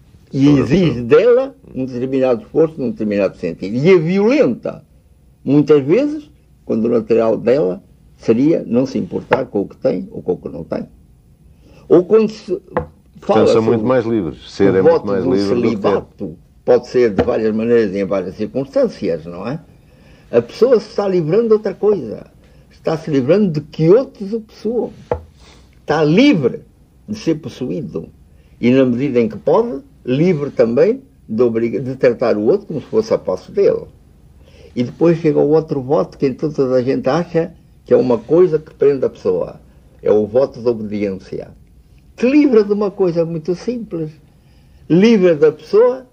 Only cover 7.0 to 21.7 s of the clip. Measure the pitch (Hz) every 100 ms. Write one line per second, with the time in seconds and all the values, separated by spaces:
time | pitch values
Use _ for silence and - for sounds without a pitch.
7 | 110 113 113 104 104 135 180 196 - _
8 | _ _ - 113 143 - - 117 254 -
9 | 98 101 - 123 127 104 95 - 131 170
10 | 190 - 80 85 - - 78 - - -
11 | _ _ _ _ - _ _ - - 151
12 | 180 220 214 - - 180 - - - _
13 | _ - - 196 104 113 113 113 110 127
14 | 117 113 82 64 - - 98 95 95 98
15 | 98 98 87 95 98 120 113 110 104 98
16 | - - 98 78 _ _ - 123 - 127
17 | 120 95 - 123 110 107 117 120 107 98
18 | 95 98 92 95 104 - 135 269 254 -
19 | 98 82 82 87 101 156 - - _ _
20 | - - _ 120 - - 240 233 - -
21 | 202 180 156 190 233 214 208